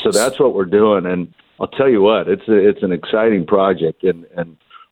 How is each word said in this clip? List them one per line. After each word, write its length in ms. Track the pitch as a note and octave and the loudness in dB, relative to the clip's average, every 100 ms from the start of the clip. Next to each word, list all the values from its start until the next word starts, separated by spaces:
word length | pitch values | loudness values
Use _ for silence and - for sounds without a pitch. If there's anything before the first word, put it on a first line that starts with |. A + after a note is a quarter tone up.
So 80 | - | -2
that's 300 | F#2+ B2+ - | 0 -2 0
what 140 | B2 | 0
we're 100 | - | 0
doing. 420 | F2+ G2+ G#2+ G2+ F2+ | 0 2 2 2 -2
And 260 | F2+ E2+ _ _ _ | -6 -8 _ _ _
I'll 80 | F#2+ | -8
tell 200 | - C3+ | -2 0
you 120 | G#2+ | 2
what, 260 | G2+ G#2+ E2+ | 2 2 -2
it's 200 | G2 - | -4 0
a, 200 | G#2 G2+ | 2 2
it's 140 | G2 | 0
an 100 | F#2+ | -4
exciting 540 | E2+ - A2 A2+ G2 D#2+ | -4 -4 -2 0 0 0
project, 580 | G2 F#2+ E2+ D#2+ - | 0 0 0 -4 -2
and, 200 | F#2+ E2 E2+ F2 | -4 -4 -10 -12
and 200 | E2+ D#2 _ - _ | -12 -16 _ -20 _